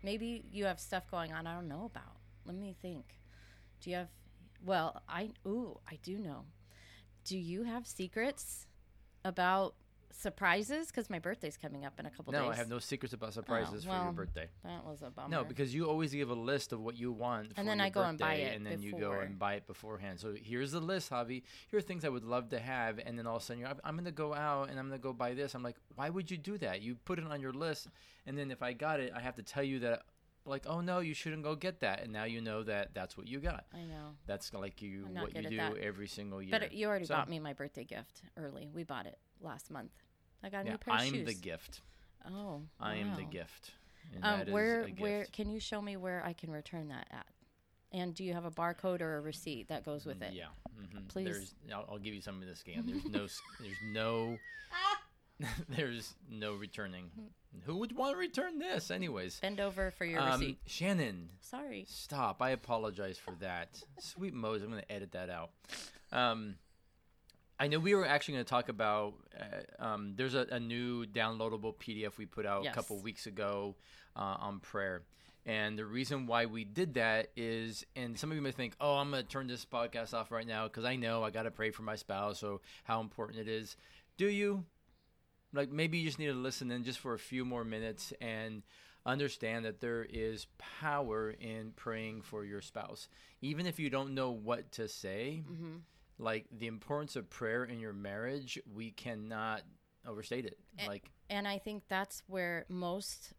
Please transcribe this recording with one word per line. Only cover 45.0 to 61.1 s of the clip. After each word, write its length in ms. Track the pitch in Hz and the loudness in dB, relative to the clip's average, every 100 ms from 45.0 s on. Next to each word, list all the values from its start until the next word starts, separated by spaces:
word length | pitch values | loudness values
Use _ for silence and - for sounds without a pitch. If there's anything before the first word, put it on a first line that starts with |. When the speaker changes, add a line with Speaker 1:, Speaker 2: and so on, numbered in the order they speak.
| 208 208 | 2 2
Speaker 2:
gift. 120 | 202 | 0
Speaker 1:
can 180 | - 208 | -2 -2
you 100 | 214 | -2
show 200 | - 214 | -2 -2
me 140 | 208 196 | -2 -2
where 280 | 185 180 | 0 0
I 80 | 175 | 0
can 180 | 170 160 | -4 -6
return 380 | 151 147 170 151 | -6 -6 -6 -4
that 200 | 131 - | -6 -8
at? 160 | 120 - - - _ _ _ _ | -10 -12 -18 -20 _ _ _ _
And 220 | 190 180 | -2 -2
do 80 | 165 | -2
you 120 | 190 | -2
have 100 | 175 | 0
a 60 | 170 | -2
barcode 500 | 160 170 170 190 180 | 0 0 2 2 2
or 160 | 160 151 | 2 0
a 40 | |
receipt 480 | 151 147 - 135 - | -2 -4 -4 -6 -4
that 160 | 151 | -4
goes 200 | 107 147 | -2 -4
with 180 | 151 107 | -4 -6
it? 120 | 101 | -6
Speaker 2:
Yeah. 140 | 92 80 73 - 113 | -6 -10 -10 -14 -12
Mm-hmm. 280 | 98 98 98 | -12 -10 -6
Speaker 1:
Please. 160 | 190 | -2
Speaker 2:
There's, 300 | 185 101 95 - - | -2 -2 -6 -12 -8
I'll, 120 | 104 107 | -6 -4
I'll 60 | 104 | -4
give 160 | 101 | -4
you 60 | 104 | -4
some 200 | 92 95 | -6 -8
of 40 | 92 | -8
this 100 | 85 | -10
scan. 240 | - 85 233 | -8 -4 -2
There's 180 | 247 294 | -2 0
no 180 | - | 0
s-, 160 | 185 - - | -2 -6 -12
Speaker 1:
<laughs> 100 | - | -12
Speaker 2:
there's 160 | 107 95 107 | -8 -6 -4
no, 520 | 107 110 117 113 117 - - - 349 381 403 - - _ - | 0 2 4 2 -2 -6 -12 -6 2 2 2 -2 -20 _ -6
<laughs> 280 | 151 - 165 | -4 -2 -2
there's 460 | 139 143 117 107 - - | 0 0 0 -8 -12 -12
no 260 | 113 107 | -4 -4
returning. 560 | 101 104 - 101 92 90 87 214 - - 101 | -2 -6 -6 -6 -6 -10 -12 -14 -16 -18 -12
Who 120 | 92 170 | -4 -2
would 180 | 226 240 | -2 2
wanna 200 | 269 320 | 2 2
return 420 | 359 - 359 320 | 0 2 0 0
this 320 | 349 349 - | 0 0 0
anyways? 500 | 180 180 110 92 - | 0 0 0 -2 -2
Speaker 1:
Bend 200 | 190 202 | -2 2
over 300 | 202 190 190 | 0 2 0
for 140 | - | 0
your 160 | 175 165 | 0 4
Speaker 2:
Um, 200 | 135 131 | 6 6
Speaker 1:
receipt. 180 | 135 135 - | 4 -2 -6
Speaker 2:
Shannon. 640 | - 175 190 131 | 0 4 4 4